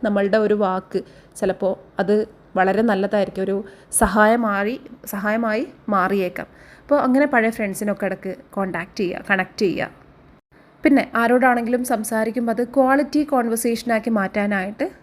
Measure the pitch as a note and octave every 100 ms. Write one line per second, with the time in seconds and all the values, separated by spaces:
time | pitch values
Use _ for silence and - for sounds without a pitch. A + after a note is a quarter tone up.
0 | A3+ G3+ G3+ G#3+ G#3+ G#3 G3+ F#3 - F#3+
1 | - - - - G3+ F#3 F#3 F#3+ - -
2 | F#3 G#3 G#3+ - - G3 F#3 G3 A3+ G3
3 | G3 G#3 G3 - F#3+ G3 G#3+ - - -
4 | G#3+ G3+ G#3+ A#3 A3+ G3+ G3+ C4 - -
5 | - G3+ G#3 A3 A3+ G#3+ D#4+ - - G3+
6 | F#3 G3+ F3+ F3+ - - - - - C#4+
7 | B3+ B3+ C#4+ B3+ A3 A3+ G#3+ F#3+ G#3 G3+
8 | G3 F#3+ F#3+ F#3 - - F#3+ F3 E3+ -
9 | F3+ - - G3 F#3 - G3 - - -
10 | - - - - _ _ _ _ D#4 C#4
11 | - A3+ A#3 B3 B3+ A#3+ A#3 B3 B3 A#3
12 | A3 A3 A3 A3+ A#3 A#3 A#3+ C4+ C4 C4+
13 | C#4+ D4 D4 C4 A#3 A3+ A#3+ A#3 A#3+ A3
14 | A3 A3+ F#3+ G#3 G3+ G3+ F#3+ G#3+ E4+ -